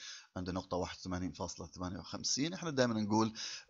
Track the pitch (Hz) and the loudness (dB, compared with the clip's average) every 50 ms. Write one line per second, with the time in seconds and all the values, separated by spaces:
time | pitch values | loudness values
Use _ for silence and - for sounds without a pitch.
0 | - - - - - - - 92 90 90 90 92 90 - 90 87 90 85 - - | -6 -12 -14 -14 -16 -10 -8 -6 -4 -2 -2 -2 -2 -2 0 0 0 -2 -4 -6
1 | - 95 90 90 92 87 76 - 95 87 - - 87 80 - 87 90 90 95 87 | -6 -4 -2 -2 -2 -2 -4 -4 -6 -6 -6 -8 -10 -10 -8 -6 -6 -4 -4 -6
2 | 80 - - - - - - 120 139 165 185 175 170 165 143 131 123 120 113 110 | -8 -8 -8 -4 -2 0 0 0 0 0 -2 -4 -4 0 4 4 6 6 4 2
3 | 107 101 110 110 110 110 110 - - - - - - - | 4 6 6 6 6 6 4 -2 -6 -8 -8 -10 -6 -2